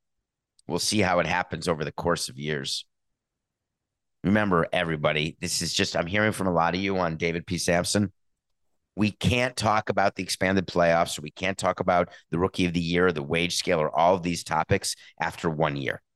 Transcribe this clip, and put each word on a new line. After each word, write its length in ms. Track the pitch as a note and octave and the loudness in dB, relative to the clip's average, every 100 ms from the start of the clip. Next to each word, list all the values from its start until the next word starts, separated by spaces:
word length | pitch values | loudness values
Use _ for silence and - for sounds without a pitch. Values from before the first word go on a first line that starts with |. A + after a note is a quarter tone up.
| _ _ _ _ _ _ - | _ _ _ _ _ _ -6
We'll 100 | F2 | -4
see 220 | - G#2+ | 0 0
how 200 | F#2 F2 | 2 2
it 60 | D#2+ | 2
happens 440 | F2+ - E2 E2 | 0 -2 -4 -4
over 160 | D#2 D2 | -2 -4
the 60 | |
course 340 | - F2 E2+ - | -4 -2 -2 -4
of 100 | C2 | -8
years. 480 | D2+ D2 C#2 - - _ _ _ _ _ _ _ _ _ _ _ _ _ F2+ | -6 -4 -6 -8 -10 _ _ _ _ _ _ _ _ _ _ _ _ _ 2
Remember, 420 | G#2+ G#2 E2+ - | 2 4 2 2
everybody, 640 | F2+ E2+ D2+ D#2 D2+ D#2 - | 0 -2 0 0 0 -2 -4
this 220 | F2 - | -6 -4
is 120 | E2+ | -2
just, 220 | - G2 E2 | -2 -2 -2
I'm 100 | E2+ | -2
hearing 280 | G#2 G#2+ | 0 0
from 140 | - F#2+ | 0 0
a 60 | |
lot 220 | E2 E2+ F2+ | 2 0 0
of 60 | |
you 160 | G2 F#2 | -2 -2
on 160 | E2+ D#2+ | -2 -2
David 320 | E2+ E2 - | -4 -4 -6
P. 100 | F2 | -4
Samson. 540 | - F2 F2 G#2 G2 - _ _ _ _ _ _ _ F#2 | 0 0 2 0 0 -6 _ _ _ _ _ _ _ -2
We 140 | G#2+ | -2
can't 460 | - - B2 B2+ - | 0 2 2 0 0
talk 340 | A2 G#2+ - | 2 2 0
about 240 | G2 G2 | 2 2
the 80 | - | 0
expanded 460 | F#2 - F#2+ G2 F2 | -6 0 2 2 0
playoffs, 500 | F2+ E2+ E2 E2+ - | 2 4 4 2 -4
or 60 | |
we 80 | D2+ | -10
can't 260 | - F#2 F#2+ | -6 -4 -2
talk 220 | F#2 - | -2 0
about 300 | F#2 F2+ F2 - - | 2 2 2 -4 -6
the 80 | E2 | 0
Rookie 300 | F#2 - F2+ | 0 2 0
of 60 | |
the 60 | E2+ | 0
Year, 280 | E2 F2 F2+ | 0 2 2
or 40 | |
the 120 | D#2+ | 0
wage 320 | C#2+ E2 F2 - | -2 -2 -2 -2
scale, 240 | - E2+ | 0 0
or 100 | D#2 | 0
all 240 | D2+ E2+ | 2 4
of 80 | F#2+ | 4
these 220 | F2 E2+ | 0 -4
topics 520 | - D#2+ D#2+ G2 - - - - | -2 -2 0 -2 -2 -10 -12 -6
after 300 | E2 - E2+ | -6 -4 -4
one 260 | D#2 D#2 C#2+ | 0 -2 -2
year. 240 | A#1+ - _ | -6 -8 _